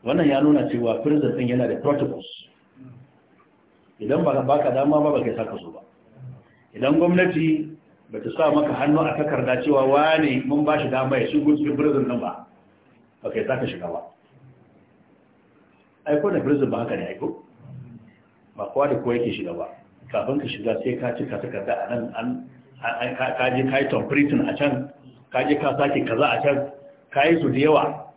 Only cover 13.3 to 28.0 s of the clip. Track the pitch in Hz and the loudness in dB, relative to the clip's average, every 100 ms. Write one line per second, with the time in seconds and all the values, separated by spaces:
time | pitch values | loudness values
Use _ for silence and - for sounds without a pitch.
13.3 | 113 104 127 123 87 87 82 - _ _ | -4 -2 -2 -4 -6 -8 -10 -12 _ _
14.3 | _ - - _ _ _ _ _ _ _ | _ -20 -20 _ _ _ _ _ _ _
15.3 | _ _ _ _ _ _ _ - 147 202 | _ _ _ _ _ _ _ -2 0 0
16.3 | 170 131 143 131 110 117 95 87 - - | -2 0 0 0 -2 -4 -6 -6 -8 -8
17.3 | - - _ - - - - - _ _ | -8 -16 _ -20 -18 -18 -20 -20 _ _
18.3 | _ _ - 98 131 139 120 120 120 120 | _ _ -12 -6 0 0 0 -2 -2 -2
19.3 | 104 92 85 78 - _ _ - 110 - | -4 -8 -8 -10 -12 _ _ -6 -4 -2
20.3 | 139 127 - 110 110 131 120 123 - - | -4 -4 -6 -4 -4 -4 -4 -4 -6 -6
21.3 | - - 104 120 - - 120 113 113 120 | -8 -8 -8 -4 -4 -4 -6 -6 -6 -6
22.3 | 123 - - - - 117 117 123 127 131 | -6 -10 -20 -20 -10 -6 -4 -6 -4 -4
23.3 | - 127 127 131 135 139 123 - 143 143 | 0 0 2 2 2 0 -2 0 2 2
24.3 | 131 - - 143 131 - - - - _ | 2 0 0 0 0 -6 -12 -20 -20 _
25.3 | 127 135 147 143 127 143 - - 113 143 | -2 2 2 2 2 0 0 0 0 2
26.3 | - 143 143 139 - - - _ 139 147 | 2 2 2 -2 -10 -20 -20 _ 2 4
27.3 | 170 135 127 151 143 92 - | 4 2 2 4 4 2 -4